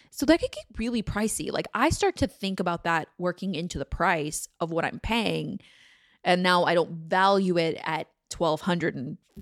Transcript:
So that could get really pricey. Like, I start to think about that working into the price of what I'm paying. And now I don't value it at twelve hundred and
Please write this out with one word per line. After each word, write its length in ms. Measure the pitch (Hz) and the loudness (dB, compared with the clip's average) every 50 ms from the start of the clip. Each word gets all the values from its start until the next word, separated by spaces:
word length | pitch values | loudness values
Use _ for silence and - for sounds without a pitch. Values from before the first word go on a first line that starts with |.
| _ _ | _ _
So 160 | - - 285 | -10 0 4
that 140 | 262 320 339 | 4 4 4
could 120 | - 523 - | 4 -2 -6
get 100 | 605 622 - - | -10 -16 -12 -8
really 260 | - 220 240 240 233 - | -6 -4 -2 -2 -2 -2
pricey. 480 | - - 208 220 214 - - - - | -2 -2 -2 -2 -2 -2 -4 -6 -4
Like, 160 | - - 165 - - | -4 -4 -4 -4 -2
I 160 | 214 254 330 | 0 0 2
start 260 | - - 403 392 - | 2 2 2 0 2
to 100 | - 277 | 0 -2
think 320 | 202 - - - 190 190 - | -2 -2 -4 -6 -4 -4 -2
about 220 | 190 175 170 165 - | -2 -2 -2 -2 0
that 240 | 170 165 160 - - _ | 0 0 0 -2 -4 _
working 360 | - 175 180 170 - 190 190 185 | -4 -4 -4 -4 -4 -4 -6 -4
into 240 | 147 175 175 - | -4 -6 -6 -6
the 80 | 147 139 | -6 -6
price 640 | - - - 170 190 180 156 147 151 - - - - _ - | -6 -2 0 2 2 2 2 0 -4 -6 -8 -10 -10 _ -6
of 100 | 170 165 | -4 -2
what 140 | 165 165 160 | -2 0 -2
I'm 140 | - - - | -2 -4 -6
paying. 600 | - - 220 233 208 170 165 160 151 156 196 202 - - _ _ _ _ _ _ _ _ _ _ - | -4 -2 -2 0 0 0 -2 -2 -4 -6 -8 -10 -12 -16 _ _ _ _ _ _ _ _ _ _ 0
And 180 | 185 180 180 | 2 2 4
now 220 | 185 180 180 180 170 | 4 4 4 4 4
I 100 | 147 170 | 4 4
don't 180 | 175 160 - | 2 2 0
value 680 | 170 165 160 160 196 185 190 196 202 196 196 185 175 | -2 -10 -6 -2 2 4 4 6 4 4 4 2 2
it 200 | 170 165 160 - - - | 2 2 0 -2 -4 -6
at 240 | - 160 151 - - _ _ _ - | -6 -4 -6 -6 -10 _ _ _ -12
twelve 320 | - - 175 160 156 151 | -6 -2 0 0 0 0
hundred 340 | - 185 175 170 156 156 - | 0 -2 0 0 0 -2 -2
and 220 | 143 123 151 156 - _ _ _ - | -4 -6 -8 -10 -12 _ _ _ -20